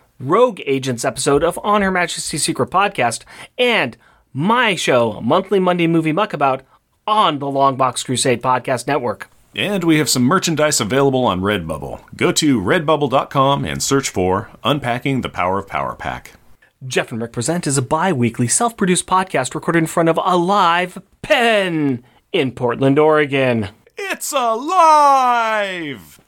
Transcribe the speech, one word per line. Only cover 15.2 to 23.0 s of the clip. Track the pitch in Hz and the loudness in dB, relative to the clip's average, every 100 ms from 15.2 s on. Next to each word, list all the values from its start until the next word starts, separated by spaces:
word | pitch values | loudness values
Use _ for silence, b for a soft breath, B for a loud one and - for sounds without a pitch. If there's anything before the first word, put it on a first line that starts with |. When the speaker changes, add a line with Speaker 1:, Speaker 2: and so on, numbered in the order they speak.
Speaker 2:
the | 110 | -4
Power | 92 90 95 | -2 -2 -2
of | - | -4
Power | 73 65 | -6 -6
Pack. | 60 69 62 - - - - b _ 131 | -6 -8 -10 -14 -20 -20 -20 b _ -6
Speaker 1:
Jeff | 127 156 | -6 -4
and | 113 | -8
Rick | 117 | -8
Present | - 120 175 156 | -6 -4 -4 -2
is | 139 | -2
a | |
bi-weekly | 127 156 185 143 120 117 120 | -2 -2 0 0 0 0 -2
self-produced | - 240 233 185 180 - | 0 -2 -2 0 0 0
podcast | 185 185 147 127 | -2 0 -2 -4
recorded | 156 - 165 | -6 0 0
in | 160 | 0
front | - 165 | 0 2
of | 165 | 2
a | 190 180 | 2 2
live | 175 202 175 175 180 185 - - | 2 2 2 2 -2 -8 -20 -10
pen | - 285 233 214 185 160 143 123 b b _ | 0 2 4 2 0 0 0 -2 b b _
in | 185 131 | -2 -2
Portland, | - 123 117 135 | -2 -4 0 2
Oregon. | 139 | 4